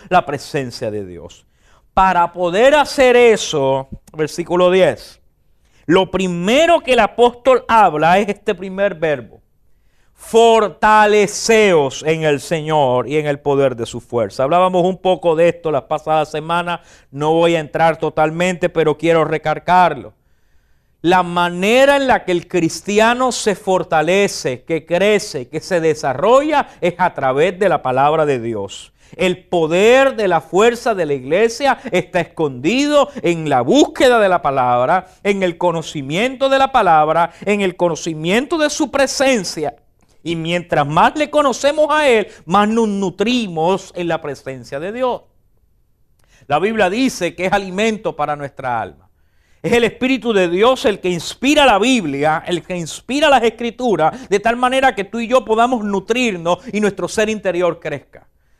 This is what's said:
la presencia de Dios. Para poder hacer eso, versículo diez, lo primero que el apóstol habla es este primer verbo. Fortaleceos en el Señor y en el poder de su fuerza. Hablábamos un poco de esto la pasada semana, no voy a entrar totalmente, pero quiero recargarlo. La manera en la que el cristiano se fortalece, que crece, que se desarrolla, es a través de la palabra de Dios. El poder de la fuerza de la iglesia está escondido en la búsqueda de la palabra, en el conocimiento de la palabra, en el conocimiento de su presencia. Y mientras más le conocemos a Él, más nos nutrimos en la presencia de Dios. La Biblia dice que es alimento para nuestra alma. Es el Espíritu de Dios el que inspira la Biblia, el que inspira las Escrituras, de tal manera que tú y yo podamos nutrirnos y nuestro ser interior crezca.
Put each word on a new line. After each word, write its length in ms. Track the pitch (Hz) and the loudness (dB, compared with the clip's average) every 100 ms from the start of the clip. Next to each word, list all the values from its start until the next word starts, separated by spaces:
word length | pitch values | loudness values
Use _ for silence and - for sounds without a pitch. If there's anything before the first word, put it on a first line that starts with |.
| - | 0
la 160 | 180 | 0
presencia 640 | 165 143 - 147 127 - 113 | 0 -10 -6 -8 -8 -8 -8
de 140 | 104 | -8
Dios. 400 | 92 85 82 - _ _ _ _ _ | -10 -16 -18 -20 _ _ _ _ _
Para 400 | - 190 175 170 | 2 2 4 0
poder 420 | 180 175 190 262 294 | 0 -2 4 4 4
hacer 380 | - - 254 | 2 2 4
eso, 760 | 240 240 208 - 156 135 135 135 - _ 156 | 6 6 4 0 -2 0 -2 -6 -16 _ -8
versículo 540 | 151 - 165 180 180 | -6 -6 -4 2 4
diez, 480 | 190 165 107 - - _ _ _ _ _ _ | 4 2 0 -12 -20 _ _ _ _ _ _
lo 280 | - 185 185 | 0 0 2
primero 680 | 185 185 170 185 269 339 320 | -2 -4 -4 0 2 4 2
que 120 | 254 | 2
el 80 | 247 | 2
apóstol 640 | 202 - 240 240 269 240 - | 2 4 2 2 2 2 2
habla 540 | 226 190 151 160 190 | 4 4 4 2 2
es 80 | 202 | 0
este 260 | 196 - | -4 -4
primer 400 | 180 190 190 202 | -6 -6 -4 -4
verbo. 460 | 160 160 135 107 - _ _ _ _ _ _ _ | -2 -2 -4 -6 -20 _ _ _ _ _ _ _
Fortaleceos 1900 | _ - 226 233 226 202 - 214 214 214 208 196 - - 220 208 165 135 - 151 | _ 0 4 6 4 2 0 4 6 6 4 2 -2 0 4 4 4 2 -4 -4
en 160 | 160 | -2
el 180 | 156 143 | 0 -2
Señor 680 | - 165 151 156 131 123 120 | -2 -6 -2 0 2 0 0
y 80 | 151 | -2
en 100 | 147 | -2
el 140 | 139 | -4
poder 340 | 143 139 135 | -2 2 0
de 100 | 117 | -2
su 160 | 113 120 | -8 -10
fuerza. 440 | - 120 101 - | -6 -4 -2 -2
Hablábamos 400 | 135 175 185 180 | 0 2 2 2
un 140 | 185 185 | 0 -2
poco 360 | 185 180 175 | -2 0 0
de 140 | 156 170 | 2 2
esto 240 | 170 160 | 0 -4
la 160 | 139 - | -4 -4
pasada 360 | 151 156 156 | -8 -2 -2
semana, 580 | 147 156 160 175 175 170 _ - _ | -2 -6 -4 -4 -4 -8 _ -20 _
no 220 | 135 156 | -4 0
voy 240 | 165 170 165 | 2 2 2
a 40 | |
entrar 360 | 147 156 165 156 | -2 0 0 0
totalmente, 720 | 156 160 156 165 180 175 175 | -4 0 -2 0 -2 -2 -2
pero 280 | 165 156 147 | 0 0 0
quiero 280 | 160 165 | 0 2
recargarlo. 880 | 151 156 156 151 - 180 170 135 107 _ _ _ _ _ _ _ _ _ | 2 -2 -4 -4 2 4 4 0 -12 _ _ _ _ _ _ _ _ _
La 240 | 160 185 | 0 2
manera 720 | 175 175 175 175 196 254 277 277 | 0 -2 -2 -2 0 4 4 2
en 100 | 262 | 2
la 180 | 208 | 0
que 60 | - | 0
el 160 | 175 - | -4 -2
cristiano 880 | 180 160 - - 208 220 247 254 | -2 -2 -4 -2 2 2 2 -2
se 240 | - 214 180 | -2 -4 -4
fortalece, 1080 | - 185 160 160 156 196 202 - 147 123 | -2 -2 0 -2 0 0 0 -4 -6 -8
que 240 | - 160 - | -6 -6 -2
crece, 640 | 175 202 208 - 143 123 | 0 2 0 -2 -12 -10
que 100 | 151 | -10
se 220 | - 175 | -4 0
desarrolla, 880 | 160 147 143 127 196 262 302 285 - - | 0 0 -4 -2 2 2 2 -2 -4 -4
es 140 | 175 175 | -4 -2
a 160 | 180 | -4
través 460 | - 131 135 180 180 | -2 -2 0 0 0
de 100 | 196 | 0
la 140 | 151 | 0
palabra 420 | 131 127 147 160 | -2 0 2 2
de 140 | 151 127 | 0 -2
Dios. 540 | 113 107 98 - - _ _ | -4 -8 -10 -14 -20 _ _
El 300 | - 185 180 | -4 -4 -4
poder 720 | - 180 156 175 220 254 269 220 | -4 -2 0 2 4 4 4 0
de 100 | 196 | 0
la 140 | 165 | 0
fuerza 540 | - 180 233 233 247 | 0 2 2 2 -4
de 100 | 196 | -2
la 80 | 151 | -2
iglesia 640 | 139 131 175 233 226 269 240 240 | -4 -2 0 0 0 -2 -2 -2
está 300 | 175 - 180 | -4 -2 -4
escondido 920 | - - 151 123 151 254 294 294 262 240 | -4 -4 -4 -2 -2 0 2 2 0 -2
en 300 | 175 170 156 | -4 -2 0
la 100 | 143 | 0
búsqueda 580 | 139 262 359 - 262 240 | 2 2 2 2 2 4
de 120 | 196 | 2
la 100 | 175 | 2
palabra, 640 | 147 135 123 123 131 185 - _ | 0 0 0 2 2 0 -4 _
en 200 | 202 196 | -4 -2
el 160 | 185 170 | -2 -2
conocimiento 920 | 175 165 156 156 131 170 254 254 269 | -2 -4 -8 -10 -6 -4 -4 -2 0
de 100 | 269 | 0
la 140 | 269 | 2
palabra, 580 | 254 190 156 151 160 165 - | 2 2 4 2 0 -2 -4
en 160 | 196 208 | -4 -2
el 160 | 190 175 | -2 0
conocimiento 800 | 175 156 170 156 165 220 285 330 | -2 -2 -8 -6 -2 -2 -2 -2
de 140 | 294 | -2
su 200 | - 277 | -2 -4
presencia. 840 | 269 269 - 269 240 175 165 143 - _ _ _ _ | 0 -2 0 0 0 -4 -6 -8 -10 _ _ _ _
Y 120 | 160 | -8
mientras 520 | 165 160 175 170 156 143 | -6 -4 -4 -2 -2 0
más 280 | 165 240 302 | 2 2 0
le 120 | 294 | -2
conocemos 600 | 294 277 - 277 302 302 | 0 0 0 -2 0 0
a 180 | 302 294 | 2 2
Él, 200 | 220 190 - 156 | 2 0 -10 0
más 200 | 196 208 | 2 2
nos 180 | 226 220 | 0 -2
nutrimos 1040 | 196 190 185 214 247 208 160 165 196 - 180 | -2 -6 -4 -2 -2 -4 -4 -2 -2 -6 -8
en 120 | 175 | -6
la 140 | 160 | -4
presencia 580 | 151 131 135 131 117 139 | -6 -12 -12 -14 -12 -12
de 120 | 180 | -10
Dios. 280 | 240 254 208 _ _ _ _ _ _ _ _ _ _ _ _ - | -6 -4 -4 _ _ _ _ _ _ _ _ _ _ _ _ -4
La 120 | 147 | -2
Biblia 300 | 202 220 185 | -2 0 0
dice 460 | 220 262 - 170 | 2 -2 -2 -6
que 100 | - | -4
es 80 | 180 | -2
alimento 640 | 202 190 185 226 214 175 151 | -2 -2 -4 -2 -2 -6 -6
para 180 | 147 | -6
nuestra 460 | 147 139 - 127 117 | -6 -8 -10 -6 -4
alma. 300 | 95 71 _ _ _ _ _ _ | -6 -12 _ _ _ _ _ _
Es 100 | 170 | -2
el 100 | 240 | 0
Espíritu 480 | 226 - 254 262 233 | 0 -2 -2 -2 0
de 160 | 202 175 | 0 0
Dios 380 | 180 233 262 240 | 2 2 2 -2
el 140 | 196 | -2
que 100 | 180 | -4
inspira 560 | 170 - - 262 302 269 | -6 -8 -4 0 4 4
la 120 | 196 | 4
Biblia, 640 | 240 247 160 139 151 160 165 | 2 0 0 -2 -2 -2 -4
el 160 | 175 | -6
que 160 | - 180 | -6 -10
inspira 500 | 156 - - 277 302 | -8 -12 -6 -2 2
las 140 | 254 | 2
Escrituras, 840 | 233 233 240 - 254 165 156 254 240 | 2 -2 -8 -4 -2 0 0 -2 -4
de 100 | 196 | -2
tal 160 | 226 240 | 0 0
manera 380 | 247 262 262 | 0 2 0
que 100 | 202 | 0
tú 140 | 190 233 | -8 -8
y 100 | 220 | 0
yo 160 | 254 | 0
podamos 400 | 214 220 240 247 | 2 0 0 0
nutrirnos 760 | 208 196 190 247 240 175 165 180 240 | -2 -6 -2 -2 -2 -2 -2 -4 -4
y 80 | 202 | -2
nuestro 280 | 208 196 175 | -2 -2 -6
ser 200 | - 214 | -2 -2
interior 500 | 214 196 175 175 160 | -2 -4 -2 -2 -2
crezca. 480 | 160 143 _ - _ _ _ _ | -10 -10 _ -20 _ _ _ _